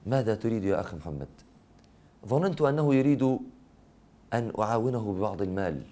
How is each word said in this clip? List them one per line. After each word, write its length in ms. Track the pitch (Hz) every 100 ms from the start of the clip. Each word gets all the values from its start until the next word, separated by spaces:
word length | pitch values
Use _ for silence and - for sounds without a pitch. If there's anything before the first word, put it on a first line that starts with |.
| 98
ماذا 300 | 131 113 107
تريد 280 | 120 113
يا 160 | 95 98
أخ 140 | 98
محمد؟" 340 | 85 80 73 67 - - - _ - - - - _ 101
ظننت 340 | 131 190 170
أنه 340 | 147 143 151 135
يريد 280 | 135 139 131 131 - - - - - - _ - -
أن 180 | 117 117 -
أعاونه 540 | 107 117 120 123 107
ببعض 280 | 92 104 98
المال. 400 | 98 92 92 71 -